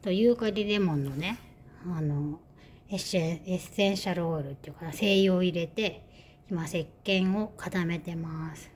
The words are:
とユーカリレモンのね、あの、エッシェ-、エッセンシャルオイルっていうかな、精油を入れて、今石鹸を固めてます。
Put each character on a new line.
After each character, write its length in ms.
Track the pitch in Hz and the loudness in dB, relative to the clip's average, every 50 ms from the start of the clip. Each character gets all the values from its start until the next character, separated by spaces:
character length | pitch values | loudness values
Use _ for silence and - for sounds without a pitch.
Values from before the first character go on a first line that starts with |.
と 100 | - 208 | 0 0
ユ 200 | 180 190 220 240 | 2 6 6 6
ー 40 | 240 | 6
カ 140 | 233 233 214 | 4 2 0
リ 160 | 196 214 208 | 0 0 0
レ 140 | 208 208 208 | 2 2 2
モ 160 | 202 180 156 | 4 2 2
ン 100 | 143 139 | 2 0
の 60 | 139 | -2
ね、 260 | 135 139 160 185 226 240 - - - - - - - - - | -4 -4 -4 -4 -4 -6 -10 -18 -20 -20 -20 -20 -20 -14 -8
あ 160 | 175 175 160 | -6 -4 -2
の、 380 | 156 151 147 143 147 147 147 165 - - - - - - - - - - | 0 0 0 0 -2 -4 -6 -8 -12 -20 -20 -20 -20 -20 -20 -20 -12 -6
エ 60 | 202 | -6
ッ 20 | 185 | -6
シ 220 | - - - 185 | -4 0 0 0
ェ-、 220 | 165 165 170 156 - | 0 0 -2 -4 -4
エ 120 | 190 180 180 | -4 -4 -4
ッ 20 | |
セ 300 | - - - - 202 196 | -4 -6 0 2 4 4
ン 60 | 202 | 4
シ 140 | 190 - 196 | 0 -2 -2
ャ 60 | 180 | -2
ル 120 | 175 170 165 | 0 0 0
オ 120 | 165 156 | 0 -2
イ 40 | 143 | -4
ル 80 | 139 | -6
っ 40 | 139 | -8
て 160 | - - - | -12 -14 -16
い 20 | - | -14
う 20 | |
か 100 | - 170 | -12 -10
な、 60 | 165 | -10
精 280 | - - 214 202 196 190 | -4 -2 2 4 6 6
油 160 | 196 190 185 | 6 6 6
を 80 | 180 185 | 4 4
入 80 | 180 | 2
れ 160 | 160 170 170 160 | 2 0 -4 -4
て、 360 | - - 220 190 - - - - - - - - - - - - | -4 -2 -2 -2 -4 -6 -18 -20 -20 -20 -20 -20 -20 -20 -10 -6
今 160 | 208 170 160 | -4 -4 -4
石 220 | 151 - 170 156 - - - - | -2 -2 -4 -4 -4 -10 -10 -2
鹸 340 | - 196 190 185 185 190 208 | 0 2 4 4 2 2 0
を 160 | 214 214 - | 0 -4 -6
固 300 | - - - - 190 175 | -10 -10 -4 -2 0 0
め 140 | 165 170 165 | 0 -2 -4
て 160 | 160 - 170 | -4 -6 -6
ま 400 | 165 160 160 160 160 160 160 160 | -6 -6 -6 -6 -6 -6 -8 -8
す。 160 | - - - - | -12 -16 -18 -20